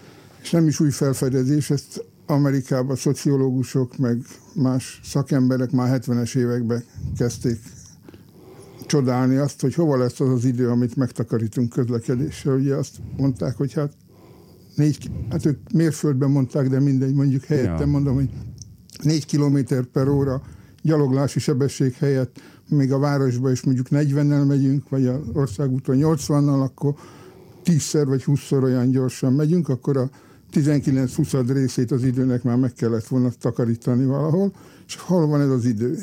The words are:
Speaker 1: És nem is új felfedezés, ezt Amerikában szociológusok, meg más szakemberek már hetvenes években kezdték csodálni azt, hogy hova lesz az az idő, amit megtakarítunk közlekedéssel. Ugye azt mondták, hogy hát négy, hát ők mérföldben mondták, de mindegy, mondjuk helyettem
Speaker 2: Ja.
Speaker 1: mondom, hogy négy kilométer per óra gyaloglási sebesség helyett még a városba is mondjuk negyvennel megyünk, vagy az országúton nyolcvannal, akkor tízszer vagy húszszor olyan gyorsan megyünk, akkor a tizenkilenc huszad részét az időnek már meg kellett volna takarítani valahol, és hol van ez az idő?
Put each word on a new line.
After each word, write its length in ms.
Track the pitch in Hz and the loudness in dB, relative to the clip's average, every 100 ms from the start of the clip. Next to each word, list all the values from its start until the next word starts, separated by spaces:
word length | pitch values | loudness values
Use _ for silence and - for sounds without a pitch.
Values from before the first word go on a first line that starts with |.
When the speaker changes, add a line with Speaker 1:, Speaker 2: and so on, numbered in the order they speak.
| - - - - | -20 -20 -20 -20
Speaker 1:
És 80 | - | -2
nem 140 | 170 156 | 2 2
is 120 | 135 | 2
új 100 | 151 | 0
felfedezés, 800 | - 139 131 139 131 127 147 143 | 0 -2 0 0 0 0 0 0
ezt 360 | 143 - - - - - | -4 -4 -14 -16 -14 -2
Amerikában 680 | 143 143 135 127 131 127 131 | 0 2 0 -2 -2 -2 -2
szociológusok, 1040 | 156 135 147 139 135 131 123 135 123 - | -2 -2 0 0 0 -2 -2 -2 -4 -2
meg 240 | 123 120 - - - | -2 -2 -6 -18 -12
más 460 | - 131 127 - - | -2 0 0 -4 -12
szakemberek 680 | - 147 139 143 127 127 127 | -6 -4 0 2 2 0 0
már 180 | 127 123 | 0 0
hetvenes 460 | 131 123 120 117 135 | 0 -2 -2 -2 0
években 480 | 120 123 117 120 - - - - | 0 0 -2 -4 -6 -12 -8 -2
kezdték 420 | 120 - 135 110 - - - - - - - - - - - - - | -2 -2 -4 -4 -8 -20 -20 -20 -20 -20 -20 -20 -20 -20 -20 -18 -2
csodálni 500 | 151 127 123 127 135 | 0 2 2 2 2
azt, 260 | 143 - | 0 -2
hogy 120 | 139 | -2
hova 240 | 160 165 131 | 0 2 2
lesz 220 | 123 - | 0 0
az 100 | 135 | 0
az 160 | 127 127 | 2 0
idő, 240 | 120 123 | 0 0
amit 260 | 120 123 135 | 0 0 0
megtakarítunk 760 | 123 - 117 117 110 - 117 | -2 -4 -4 -2 -2 -2 -2
közlekedéssel. 840 | 147 120 117 117 123 147 - 143 135 | -2 -2 -2 -2 -4 -4 -4 -2 0
Ugye 200 | 139 139 | 0 -2
azt 200 | 139 - - - | -4 -10 -12 -2
mondták, 380 | 139 - 147 - | -2 -2 -4 -4
hogy 160 | 139 | -4
hát 180 | - 147 - - - - - - - - - | -4 -6 -8 -20 -20 -20 -20 -20 -20 -8 0
négy, 360 | 151 147 - - - | 0 0 -6 -8 -4
hát 160 | 165 160 | -2 0
ők 260 | 139 - | -2 0
mérföldben 560 | 160 165 147 156 131 139 | 2 2 0 0 0 2
mondták, 380 | 143 127 151 131 | 2 0 0 0
de 100 | 131 | 2
mindegy, 340 | 143 135 135 | 2 2 2
mondjuk 300 | 139 139 135 | 2 2 0
helyettem 360 | - 147 127 - | 0 0 0 0
Speaker 2:
Ja. 60 | 143 | 0
Speaker 1:
mondom, 300 | 143 139 131 | 0 0 0
hogy 140 | 135 - - - - - - - | -2 -4 -14 -16 -20 -20 -20 -6
négy 220 | 147 156 - | -2 -2 0
kilométer 580 | 151 147 143 127 131 | 0 2 0 0 -2
per 240 | 123 143 135 | -2 0 2
óra 340 | 143 139 131 - - - - | 2 0 -4 -8 -18 -20 -6
gyaloglási 580 | 151 151 139 135 139 127 | 0 2 2 2 0 0
sebesség 540 | 135 131 135 - 135 | 0 0 0 0 -2
helyett 460 | - 143 135 127 - - - - | 0 0 0 -2 -8 -20 -20 -2
még 220 | 147 135 | 0 2
a 80 | 135 | 2
városba 520 | 143 143 135 120 131 | 2 2 2 2 0
is 120 | 127 | 0
mondjuk 260 | 139 127 131 | 0 0 0
negyvennel 560 | 143 151 139 147 143 143 | 0 2 2 2 2 2
megyünk, 440 | 139 135 139 - | 2 2 0 -2
vagy 160 | 135 127 | 0 0
az 140 | 127 139 | -2 -4
országúton 640 | 131 139 - 139 131 - 131 | -2 -2 -2 -2 -2 0 2
nyolcvannal, 640 | 156 160 - 147 143 135 | 2 0 0 2 2 2
akkor 320 | 135 - 143 147 - - - - - - | -2 -2 -4 -4 -10 -20 -20 -20 -20 -6
tízszer 420 | - 160 - 156 139 | 0 0 2 0 2
vagy 180 | 135 | 0
húszszor 400 | - 143 - 139 | 0 -2 0 0
olyan 280 | 131 127 123 | 2 2 2
gyorsan 420 | 131 127 - 135 | 2 0 -2 0
megyünk, 360 | 135 151 180 160 | 2 2 2 0
akkor 280 | 127 - 135 | -2 -2 -2
a 120 | 127 - - - - | -2 -6 -20 -20 -4
tizenkilenc 640 | - 143 147 - 131 127 - | 0 2 2 2 0 0 0
huszad 360 | 151 139 123 | 0 0 0
részét 380 | 139 131 - 123 | 0 0 -2 -2
az 120 | 131 | 0
időnek 400 | 131 127 131 123 | 0 0 0 0
már 140 | 123 120 | 0 0
meg 160 | 131 | 0
kellett 340 | - 113 113 107 | -2 -2 -2 -2
volna 220 | 131 123 - | 0 0 -2
takarítani 640 | 127 117 117 113 - 123 131 | -4 0 -2 -2 0 0 0
valahol, 460 | 139 156 175 202 - - - - | 0 0 0 0 -4 -16 -20 -18
és 80 | - | -12
hol 320 | - 180 151 | -2 2 2
van 140 | 147 | 2
ez 80 | 139 | 2
az 160 | 131 120 | 2 0
idő? 280 | 107 120 185 | 0 -2 -4